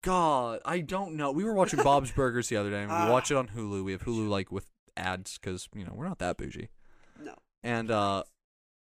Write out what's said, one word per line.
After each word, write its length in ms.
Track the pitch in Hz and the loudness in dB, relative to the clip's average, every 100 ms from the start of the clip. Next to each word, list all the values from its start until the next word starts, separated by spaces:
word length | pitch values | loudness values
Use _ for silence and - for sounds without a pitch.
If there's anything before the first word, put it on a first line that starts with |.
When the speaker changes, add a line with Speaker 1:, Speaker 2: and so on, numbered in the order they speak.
Speaker 1:
God, 600 | - 185 165 143 120 113 - | 2 4 4 4 2 -4 -2
I 140 | 175 | -4
don't 360 | 151 185 196 156 | -2 -4 -4 -2
know. 160 | 143 | 0
We 120 | 143 | 0
were 100 | 208 | 0
watching 260 | 214 180 151 | 4 4 6
Speaker 2:
<laughs> 40 | |
Speaker 1:
Bob's 280 | 143 143 131 | 6 6 4
Burgers 380 | - 131 120 117 | 0 2 2 0
the 60 | 110 | 0
other 120 | 101 | 0
day, 80 | 101 | -2
and 80 | 101 | -2
we 60 | 170 | 0
Speaker 2:
Ah. 160 | 139 | 4
Speaker 1:
watch 180 | 123 - | 4 4
it 80 | 143 | 0
on 120 | 123 | -2
Hulu. 340 | 110 107 101 | -6 -6 -4
We 80 | 95 | -4
have 120 | 95 | -4
Hulu, 240 | - 113 107 | -4 -2 0
like, 220 | 101 95 | 0 -2
with 140 | 95 - _ _ - | -6 -10 _ _ -8
ads 400 | 90 92 92 - | -4 -4 -8 -12
'cause, 300 | - 92 - - | -8 -8 -10 -12
you 100 | 90 | -12
know, 60 | |
we're 140 | 95 160 | -10 -10
not 120 | 185 | -6
that 180 | 87 85 | -4 -4
bougie. 320 | 67 - 78 - - - - - | -8 -10 -14 -16 -20 -20 -20 -18
Speaker 2:
No. 140 | - - _ _ | -18 -18 _ _
Speaker 1:
And, 300 | 117 117 113 | -4 -4 0
uh, 320 | 110 101 98 - _ _ _ _ _ | 2 2 0 -4 _ _ _ _ _